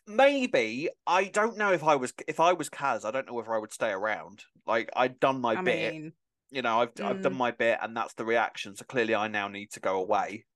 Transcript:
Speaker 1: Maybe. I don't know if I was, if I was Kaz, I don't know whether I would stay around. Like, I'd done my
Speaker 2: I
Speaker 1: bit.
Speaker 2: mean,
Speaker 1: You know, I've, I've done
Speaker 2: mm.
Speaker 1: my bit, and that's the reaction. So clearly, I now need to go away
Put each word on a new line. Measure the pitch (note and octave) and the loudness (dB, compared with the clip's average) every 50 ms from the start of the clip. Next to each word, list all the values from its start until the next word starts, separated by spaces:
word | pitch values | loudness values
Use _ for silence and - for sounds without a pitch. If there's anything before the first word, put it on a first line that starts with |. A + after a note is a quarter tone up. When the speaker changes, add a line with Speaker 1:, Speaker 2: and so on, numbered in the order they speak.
| - - | -18 -4
Speaker 1:
Maybe. | G#3 A3+ C4+ C#4 C#4+ C#4 B3+ - - C#3 A2+ A2 A2+ B2+ D#3+ - - - _ | 2 6 6 6 6 4 0 2 2 2 2 2 -2 -4 -6 -6 -6 -6 _
I | - E3+ F#3 G3 | 2 2 2 2
don't | G3 F#3 G#3 G#3+ A#3 G3+ G3+ | 2 0 0 0 0 0 0
know | G#3+ G3+ F#3 | 2 2 2
if | D#3+ D3 | 4 4
I | D#3 D3+ C3+ | 4 4 4
was, | B2 A#2+ - - - | 2 -2 -6 -10 -10
if | - D3 - | -8 0 4
I | D#3+ F3 F#3 | 4 4 4
was | E3 D3 - | 4 0 -6
Kaz, | - - D3 C#3 A#2+ G#2+ G2+ | -6 -4 -2 -2 -2 -2 -4
I | G#2+ | -4
don't | A#2 C3 C3+ - | -4 -4 -6 -4
know | B2 | -8
whether | A#2+ A2 A2+ A2+ | -8 -4 -2 -2
I | A2 | -4
would | G#2+ G#2+ - | -4 -4 -6
stay | - B2+ A2+ | -4 -2 -2
around. | G2+ F#2+ G2+ G#2+ G#2 F2 D#2 E2+ G2+ - - - _ _ _ | -2 -2 -2 -2 -2 -4 -6 -12 -18 -20 -20 -20 _ _ _
Like, | - G#2+ A#2 A2 - - | 0 0 0 0 -2 0
I'd | - B2+ B2+ C3 - | 0 0 0 0 0
done | - C#3 C3+ C3 | 0 0 2 0
my | B2 A#2 A2+ | 0 0 0
Speaker 2:
I | - | 0
Speaker 1:
bit. | F#3 F3+ - - - - D#3+ | 0 0 0 0 -2 -4 -6
Speaker 2:
mean, | D#3 D3+ E3 - _ _ _ _ _ _ _ | -6 -10 -14 -16 _ _ _ _ _ _ _
Speaker 1:
You | C3+ C3+ | -10 -4
know, | A#2+ A#2 A2 A2+ | -2 0 2 2
I've, | B2 A#2 - - G#2 | 2 0 -2 -6 -6
I've | G2+ G2+ F#2+ | -4 -4 0
done | F#2+ - - | 0 -2 0
Speaker 2:
mm. | C3 | 0
Speaker 1:
my | B2 A#2+ | 0 -2
bit, | A#2 - A2+ A#2 A2 - | 0 2 2 2 2 2
and | - A2 A2+ | -2 -6 -6
that's | A#2 G#2+ - - | -6 -6 -6 -6
the | - A#2 | -8 -4
reaction. | A2+ A2+ A#2 G#2+ - - - - G#2 G2 - | 0 2 2 2 0 -2 -8 -12 -12 -12 -16
So | A#2 | -16
clearly, | - - B2+ A2+ A2 A2+ | -6 -2 0 0 2 2
I | G#2 G#2 G#2+ | 0 0 0
now | G#2+ G#2 G2+ G2+ | -2 -2 -4 -4
need | G2+ G2+ G2+ - - | -6 -10 -12 -12 -14
to | - | -6
go | - G2 F#2+ F#2+ | -2 -2 0 0
away | F#2 F#2+ G#2 G2+ F#2 E2 G2 G#2+ - _ _ | 0 2 0 0 0 -2 -6 -10 -14 _ _